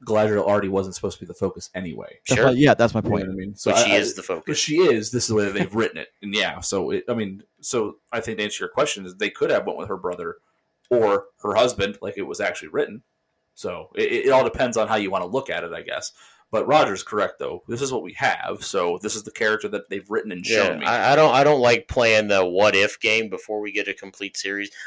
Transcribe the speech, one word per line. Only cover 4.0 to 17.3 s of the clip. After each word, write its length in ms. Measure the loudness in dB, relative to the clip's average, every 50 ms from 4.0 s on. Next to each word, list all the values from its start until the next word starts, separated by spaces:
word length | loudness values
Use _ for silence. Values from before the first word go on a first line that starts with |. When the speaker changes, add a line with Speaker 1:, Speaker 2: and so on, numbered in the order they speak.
| 2 0 -4
Speaker 1:
I, 20 |
Speaker 3:
the 60 | -8 -6
focus. 200 | -6 -6 -6 -4
Speaker 1:
but 120 | -4 -4
she 180 | -2 -2 0 2 4
is. 280 | 4 4 4 2 0 -2
This 140 | -2 -2 -2
is 60 | 0
the 60 | 2
way 100 | 2 2
that 80 | 2 0
they've 180 | -2 -2 -2 0
written 240 | 0 -2 -2 -2
it. 120 | -8 -12 -14 _ _
And 140 | -10 -4 -2
yeah, 240 | 0 0 -2 -2 -6
so 320 | -6 -4 -2 -2 -2 -2
it, 140 | -2 -4 -2 -4
I 60 | -4
mean, 260 | -2 -4 -4 -8 -12 -16 _ _ _
so 340 | -8 -4 -2 -2 -2 -2 -6 -12 _ _
I 80 | -6 -6
think 180 | -6 -4 -4
to 60 | -4 -4
answer 220 | -4 -4 -6 -8
your 40 | -4
question 360 | -2 0 0 0 -2 -6 -10
is 80 | -14 -8
they 160 | -6 -4 -4
could 180 | -2 -2 0 0
have 160 | 0 0 -2
went 140 | -4 -6 -6
with 80 | -6
her 100 | -8 -8
brother 380 | -6 -6 -8 -8 -6 -10 -10 -12 -12 _ _ _ _ _ _ _ _ _ _
or 340 | 2 2 4 4 2 2 0 -6 _ _
her 140 | -4 0 2
husband, 420 | 4 2 2 2 0 -4 -4 -4 -8
like 140 | -10 -10 -8
it 60 | -8 -8
was 120 | -8 -6 -4
actually 280 | -4 -4 -4 -6 -10
written. 340 | -6 -4 -4 -4 -4 -6 -14 -18 _ _ _ _ _ _ _ _ _ _
So 340 | -10 -8 -8 -8 -8 -12 -10 -4
it, 160 | -4 -2 0
it, 140 | 0 0 2
it 20 | 4
all 120 | 4 4 4
depends 320 | 2 0 -2 -2 0 0
on 100 | -2 0 0
how 80 | 0
you 120 | 0 0 -2
wanna 160 | -2 -4 -4
look 240 | -4 -4 -6 -4 -4
at 140 | -6 -6 -6
it, 80 | -8 -10
I 80 | -12
guess. 300 | -10 -10 -8 -8 -8 -10 -14 _ -20 -20 _ _ _ _
But 160 | -4 -2 2
Roger's 340 | 4 4 4 4 2 -2 -6 -8
correct, 360 | -6 -2 -2 -2 -2